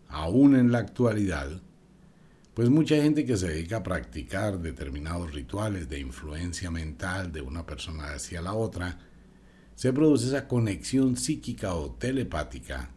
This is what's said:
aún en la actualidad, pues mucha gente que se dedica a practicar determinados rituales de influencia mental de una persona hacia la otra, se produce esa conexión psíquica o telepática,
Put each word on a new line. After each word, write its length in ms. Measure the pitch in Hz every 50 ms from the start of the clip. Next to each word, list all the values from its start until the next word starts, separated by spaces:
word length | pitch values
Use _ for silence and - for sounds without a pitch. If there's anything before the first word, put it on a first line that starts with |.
| -
aún 480 | - 71 76 80 85 98 131 143 143 135
en 160 | 127 123 120
la 80 | 120 117
actualidad, 840 | 107 98 - - 123 117 107 104 101 95 82 73 69 69 80 92 - - - _ _ _ - - - - _ _ - - - - _ _ -
pues 160 | - 117 120
mucha 320 | 139 160 151 - 151 151
gente 240 | 147 151 151 151 127
que 120 | 120 120
se 100 | 92 92
dedica 300 | 85 78 80 82 85 110
a 60 | 110 90
practicar 800 | 92 92 78 - - - 80 67 - - 95 107 107 95 90
determinados 720 | 82 78 67 67 73 69 67 71 73 80 85 87 87 78 73
rituales 560 | 71 64 - - 101 107 107 101 92 78 62
de 100 | 71 69
influencia 680 | 67 64 62 - 76 76 76 80 87 87 82 - 92 87
mental 640 | 82 82 80 78 73 - 95 92 95 95 92 85
de 100 | 76 78
una 240 | 67 65 73 80 76
persona 480 | - 80 - - - 78 76 76 73 73
hacia 300 | 87 - - 87 85 82
la 100 | 92 104
otra, 460 | 110 113 95 - 90 90 87 85 - - - - - - - - - - - - - - - -
se 180 | - - 127
produce 360 | 131 143 156 156 147 117 113
esa 200 | 127 139 135 -
conexión 680 | - 123 120 113 104 95 - - - 127 135 135 131 120
psíquica 560 | 123 - - 156 143 - 127 - - 107 95 87
o 200 | 82 73 67 -
telepática, 1000 | - - 123 131 135 117 - - 76 73 - - 62 - - 69 65 65 60 -